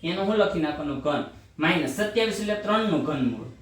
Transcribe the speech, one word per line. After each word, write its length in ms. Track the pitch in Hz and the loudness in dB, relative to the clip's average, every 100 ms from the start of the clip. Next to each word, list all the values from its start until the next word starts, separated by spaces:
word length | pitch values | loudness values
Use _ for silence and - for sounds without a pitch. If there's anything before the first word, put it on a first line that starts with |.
એનો 220 | 165 185 196 | -4 -2 0
શું 120 | 214 | 4
લખી 240 | 185 170 | 4 2
નાખવાનું? 380 | 156 147 147 127 | -2 -2 -4 -4
ઘન. 220 | 151 143 - - - - | -2 -2 -4 -10 -20 -2
માઇનસ 400 | 160 175 139 160 | 2 2 0 -2
સત્યાવીસ 440 | 208 226 220 202 | 0 2 0 0
એટલે 160 | 208 208 | -2 -2
ત્રણ 260 | 202 214 220 | 0 2 2
નું 140 | 151 139 | 0 0
ઘનમૂળ. 400 | 139 120 110 113 - | 0 0 -2 -10 -16